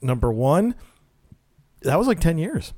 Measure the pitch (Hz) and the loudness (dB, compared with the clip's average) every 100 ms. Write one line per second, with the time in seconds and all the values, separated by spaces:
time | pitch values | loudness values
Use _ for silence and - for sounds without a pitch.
0 | 127 123 120 110 131 170 226 247 - _ | -4 -2 -2 0 2 2 0 -4 -14 _
1 | _ _ _ - _ _ _ _ 135 151 | _ _ _ -20 _ _ _ _ -2 0
2 | 254 190 165 165 170 320 - | 2 2 2 0 -4 -6 -8